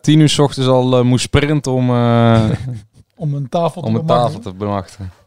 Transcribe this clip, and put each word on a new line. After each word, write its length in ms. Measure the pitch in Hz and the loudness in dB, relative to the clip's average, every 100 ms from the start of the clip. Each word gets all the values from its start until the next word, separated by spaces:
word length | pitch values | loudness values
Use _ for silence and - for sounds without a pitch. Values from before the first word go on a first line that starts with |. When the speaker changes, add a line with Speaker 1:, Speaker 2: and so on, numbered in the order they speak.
Speaker 1:
tien 180 | - 156 | 2 4
uur 100 | 151 | 4
's 80 | - | 4
ochtends 300 | 143 139 131 | 0 0 0
al, 280 | 127 127 127 | 2 2 2
eh, 60 | |
moest 200 | 123 123 | 2 0
sprinten 480 | - 143 143 151 131 | 0 0 0 -2 -2
om, 180 | 127 123 | -2 0
eh, 600 | 120 120 117 117 113 113 - 127 117 | 0 2 4 4 4 2 -2 -6 -12
Speaker 2:
<laughs> 320 | - _ _ - | -14 _ _ -10
Om 180 | 151 | -6
een 160 | 143 131 | -6 -4
tafel 320 | 175 170 - | -4 -4 -4
te 60 | 110 | -4
Speaker 1:
om 80 | 113 | -2
een 100 | 160 | 0
Speaker 2:
bemachtigen. 360 | 120 117 196 | 0 0 -4
Speaker 1:
tafel 100 | 226 | -12
te 60 | 92 | -8
bemachtigen. 520 | 104 101 92 - 92 - | -6 -4 -6 -14 -16 -18